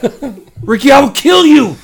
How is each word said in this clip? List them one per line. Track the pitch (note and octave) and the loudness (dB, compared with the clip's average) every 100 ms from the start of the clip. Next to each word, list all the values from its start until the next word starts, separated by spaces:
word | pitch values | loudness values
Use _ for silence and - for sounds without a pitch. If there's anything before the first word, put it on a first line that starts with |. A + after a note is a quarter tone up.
<laughs> | A#3 - C#4 F#3+ - - | -8 -8 -14 -16 -20 -20
Ricky, | - A3 C4+ | -8 -2 2
I | C4+ | 2
will | C#4 | 2
kill | - D4+ F4+ | -2 -2 2
you. | E4+ D4+ A#3 D3 | 4 2 2 -8